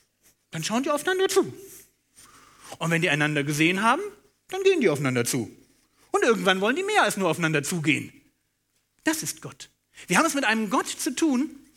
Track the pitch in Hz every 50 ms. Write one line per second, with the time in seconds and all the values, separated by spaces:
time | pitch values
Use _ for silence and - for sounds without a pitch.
0 | _ _ _ _ _ _ _ _ _ _ - 160 156 - 208 240 269 330 294 285
1 | 294 370 370 370 381 381 381 392 302 147 - - - - - - - _ _ _
2 | _ _ _ - - - - - - - - - - - - - 165 165 165 165
3 | 165 175 143 147 147 151 151 143 139 143 151 143 160 165 185 190 214 226 254 330
4 | 415 415 - - _ _ _ _ _ _ - 381 381 381 392 339 240 175 147 127
5 | 143 131 127 123 120 - - 135 110 98 - - _ _ _ _ _ _ _ _
6 | _ _ - 403 392 269 226 190 180 190 185 190 196 214 262 330 381 403 427 392
7 | 285 214 - - 196 170 156 - 170 160 156 143 139 - 190 170 151 160 139 123
8 | 113 104 - - _ _ _ _ _ _ _ _ _ _ _ _ _ _ _ _
9 | _ 311 320 311 - - - - - - - _ - - _ _ _ _ _ -
10 | - - 175 190 311 - - 277 262 - 220 226 220 196 190 302 392 - - -
11 | - 320 247 - 330 320 262 240 294 320 - - - _ _